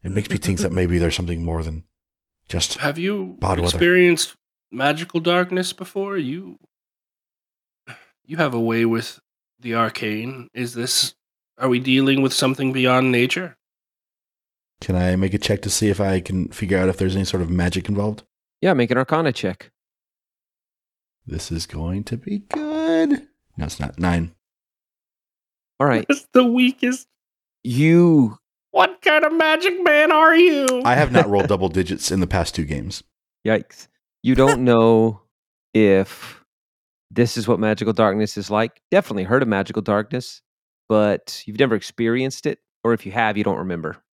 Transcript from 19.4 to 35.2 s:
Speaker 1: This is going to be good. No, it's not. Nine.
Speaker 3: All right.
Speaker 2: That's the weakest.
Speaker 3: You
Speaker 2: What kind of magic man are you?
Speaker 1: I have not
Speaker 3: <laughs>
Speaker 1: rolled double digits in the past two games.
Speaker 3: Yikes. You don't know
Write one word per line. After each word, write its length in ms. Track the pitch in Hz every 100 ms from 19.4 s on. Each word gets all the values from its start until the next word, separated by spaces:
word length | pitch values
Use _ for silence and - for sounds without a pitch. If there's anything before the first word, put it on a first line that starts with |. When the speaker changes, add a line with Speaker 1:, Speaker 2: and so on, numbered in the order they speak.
| 98 - - _ _ _ _ _ _ _ _ _ _ _ _ _ _ _ -
Speaker 1:
This 260 | 80 -
is 140 | 82 -
going 380 | - 82 95 107
to 120 | 117
be 220 | - 202
good. 880 | - 302 302 311 320 330 320 277 - _ _ -
No, 80 | 76
it's 140 | -
not. 200 | - -
Nine. 340 | 90 87 82 _ _ _ _ _ _ _ _ _ _ _ _ _ _ _
Speaker 3:
All 80 | 143
right. 180 | 113 -
Speaker 2:
That's 180 | 277 _
the 100 | 247
weakest. 640 | 247 247 254 262 247 254 - _ _ _ _ _
Speaker 3:
You 720 | 123 123 160 170 175 156 117 107 _ _ _
Speaker 2:
What 300 | - 370 370
kind 240 | - 302 302
of 80 |
magic 480 | 330 311 311 370 359
man 280 | 349 294 311
are 240 | 311 320 330
you? 460 | 349 294 262 254 247
Speaker 1:
I 100 | 131
have 160 | 151
not 160 | 123 117
Speaker 3:
<laughs> 20 |
Speaker 1:
rolled 180 | 101 95
double 220 | 98 92
digits 420 | 87 87 90 -
in 80 | 95
the 80 | 90
past 280 | 98 82 -
two 100 | 76
games. 380 | 73 71 - _ _ _ _ 107
Speaker 3:
Yikes. 420 | 110 - - - _ _ _
You 120 | 117 127
don't 280 | 135 135
know 580 | 123 117 113 113 113 107